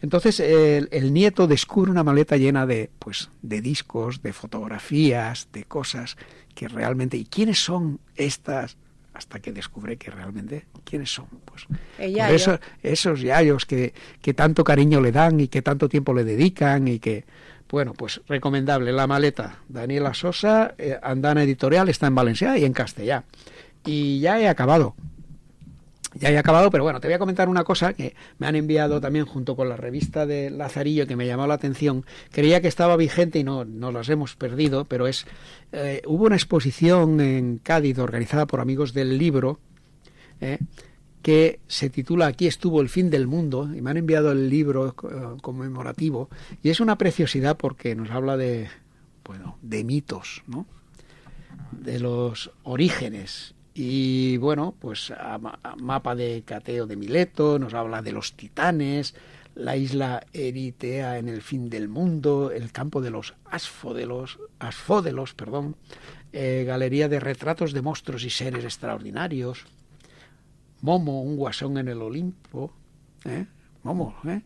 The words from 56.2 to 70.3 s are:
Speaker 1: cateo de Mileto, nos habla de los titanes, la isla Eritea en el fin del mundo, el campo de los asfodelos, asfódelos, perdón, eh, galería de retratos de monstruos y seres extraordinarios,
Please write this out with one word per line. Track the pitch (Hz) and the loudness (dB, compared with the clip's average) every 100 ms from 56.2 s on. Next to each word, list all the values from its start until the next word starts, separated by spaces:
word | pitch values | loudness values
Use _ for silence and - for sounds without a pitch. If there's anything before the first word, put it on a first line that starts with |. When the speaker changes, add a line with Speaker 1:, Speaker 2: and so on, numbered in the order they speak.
| 123 117 | -4 -6
Speaker 1:
cateo | 110 107 - 120 110 | -10 -14 -8 -6 -6
de | 101 | -8
Mileto, | 101 143 180 - 151 147 | -2 0 0 2 2 2
nos | 127 | -2
habla | 117 113 113 | -6 -6 -6
de | 107 | -8
los | 104 - | -8 -10
titanes, | - 104 - 160 165 139 143 143 - - - - | -14 -18 -2 0 2 0 -2 -6 -10 -20 -20 -20
la | - 123 135 | -12 -6 -4
isla | 135 139 131 123 - | -2 -2 -2 -4 -10
Eritea | - 135 127 131 120 123 127 131 123 | -8 -8 -6 -10 -10 -8 -6 -6 -6
en | 120 | -8
el | 113 | -10
fin | - 135 120 | -8 -8 -8
del | 110 107 | -8 -8
mundo, | 110 180 160 147 143 139 | -2 -2 0 0 0 0
el | 117 117 | -6 -10
campo | - 139 147 | -8 -6 -6
de | 127 | -6
los | 110 - - - | -8 -12 -18 -12
asfodelos, | 165 - - 131 120 120 123 131 - 427 _ | -12 -12 -14 -12 -10 -8 -10 -12 -16 -20 _
asfódelos, | 117 - - 208 165 131 131 | -14 -12 -2 0 0 -6 -10
perdón, | - - 135 143 151 _ - - - - | -12 -10 -8 -8 -12 _ -20 -20 -20 -18
eh, | 143 135 131 127 | -8 -4 -4 -4
galería | 127 131 139 151 | -4 -2 0 0
de | 143 | 0
retratos | 135 135 156 165 165 | -4 -6 -6 -4 -4
de | 139 | -4
monstruos | 131 151 - 127 | -6 -8 -10 -10
y | 120 | -6
seres | - 131 123 | -6 -6 -8
extraordinarios, | 120 - 120 107 104 110 175 143 123 127 - _ _ _ _ - - | -10 -10 -8 -10 -10 -8 -6 -6 -8 -10 -18 _ _ _ _ -20 -20